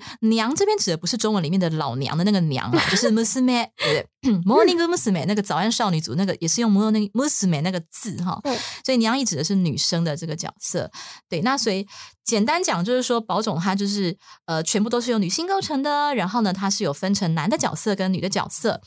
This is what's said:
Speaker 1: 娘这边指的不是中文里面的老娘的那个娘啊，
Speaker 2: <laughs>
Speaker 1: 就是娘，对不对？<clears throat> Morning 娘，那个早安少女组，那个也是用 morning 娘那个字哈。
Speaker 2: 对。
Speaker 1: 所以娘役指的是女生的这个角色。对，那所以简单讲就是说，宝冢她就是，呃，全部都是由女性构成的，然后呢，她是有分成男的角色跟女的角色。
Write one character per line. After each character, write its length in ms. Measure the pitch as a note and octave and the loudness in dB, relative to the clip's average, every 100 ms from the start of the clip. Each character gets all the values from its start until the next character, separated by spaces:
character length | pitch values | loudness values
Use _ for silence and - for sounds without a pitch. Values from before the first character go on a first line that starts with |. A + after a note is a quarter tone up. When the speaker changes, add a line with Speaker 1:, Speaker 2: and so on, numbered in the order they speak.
| - - | -4 -2
Speaker 1:
娘 300 | A3 A3+ A3 | 2 2 2
这 120 | D#4+ G4+ | 2 2
边 120 | G#4 | 2
指 140 | G#3 | 0
的 60 | D#3+ | -2
不 100 | F3+ | -2
是 80 | A3+ | -2
中 180 | A3 | 0
文 80 | G#3 | 0
里 80 | D3+ | 2
面 80 | F#3+ | 2
的 120 | F3 | 2
老 260 | D#3 C#3 B2 | 0 -2 -2
娘 220 | C#3 D#3 | -2 0
的 80 | F#3+ | 2
那 60 | |
个 80 | G3 | 2
娘 280 | D#3+ C3 A2 | 2 0 0
啊， 140 | D#4 | 0
Speaker 2:
<laughs> 80 | - | 2
Speaker 1:
就 60 | F#3+ | 2
是 140 | A#3+ | 2
娘， 120 | A3 | 2
对 800 | A3+ C4 B3+ B3 A3+ - - D3+ | 2 2 2 2 0 -2 0 0
不 60 | - _ | -2 _
对？ 120 | C4+ F#3+ | 0 2
<clears throat> 0 | |
Morning 320 | F3+ E4+ G4 F4 | 4 6 6 4
娘， 500 | E4+ F4 - F3 C#3+ | 2 0 0 0 0
那 80 | |
个 80 | G#3 | 0
早 140 | G3 D#3 | 0 0
安 160 | G#3 | 0
少 180 | - G#3+ | 0 0
女 120 | E3 | 0
组， 140 | D#3+ C#3 | -2 -2
那 100 | G3 | -2
个 100 | - | -2
也 60 | E3 | -2
是 100 | F#3+ | 0
用 100 | A#3 | 2
morning 400 | G3 A3 G#3+ G#3 A3 C#4+ - F#3+ | 4 4 2 0 0 0 2 2
娘 160 | D3 | 0
那 80 | E3+ | 0
个 100 | F3+ E3 | -4 -6
字 320 | - A3+ E3 | -4 -4 -4
哈。 200 | F3 - | -4 -4
Speaker 2:
对。 100 | C#4+ B3+ - - | -4 -4 -6 -8
Speaker 1:
所 100 | - | 0
以 40 | B3+ | 2
娘 200 | A3 C4 | 2 0
役 60 | |
指 140 | B3+ C3+ | 0 -2
的 60 | |
是 120 | D#3+ G3 | 0 2
女 220 | F3 D#3 | 2 0
生 260 | - E3+ | 0 0
的 140 | E3+ D3 | -2 -4
这 100 | E3 | -6
个 80 | E3 | -8
角 180 | D#3 - | -8 -8
色。 320 | - F3 - - - - _ | -4 -4 -6 -10 -18 -20 _
对， 100 | E3+ | -2
那 140 | A3 C4+ | 0 0
所 140 | A3+ | 0
以 160 | F#3+ G3 - - _ | -2 -4 -12 -20 _
简 220 | - G#3+ A3+ | -2 0 2
单 180 | E4+ | 2
讲 200 | F4+ F#3 | 0 0
就 100 | F#3+ | 0
是 80 | B3+ | 0
说， 180 | B3 A#3 | 0 -2
宝 220 | A3+ F#3+ | 0 -2
冢 180 | A3+ D#3+ | -2 -2
她 140 | F#3 G3 | 0 0
就 120 | G3+ | 0
是， 300 | G3+ F3+ - - - - | 0 -2 -4 -10 -14 -4
呃， 160 | D#3+ | -4
全 200 | D#3+ G3+ | 0 0
部 60 | A3 | 0
都 120 | A#3+ | 0
是 100 | A#3+ | 0
由 60 | A3+ | 0
女 120 | F3+ | 0
性 180 | B3 F4 | -2 -2
构 120 | G4 | -2
成 220 | - C#4 | -2 -2
的， 320 | D4 D4 D4 B3+ | -2 0 0 -2
然 120 | F3+ | -2
后 140 | A#3 | 0
呢， 120 | G3+ | 0
她 160 | F#3 F#3+ | 0 -2
是 140 | - | 0
有 100 | F3+ | -2
分 200 | C#3 F#3+ | -2 -2
成 200 | G3+ F3 | 0 0
男 160 | D#3+ D#3 | 0 0
的 80 | D4 | 0
角 160 | - D#3 | -2 -2
色 200 | A3 G3 | -2 0
跟 180 | F#3+ | 0
女 80 | F#3 | -2
的 80 | F#3+ | -2
角 180 | G3 - | -2 -2
色。 320 | - A3+ - | 0 0 -2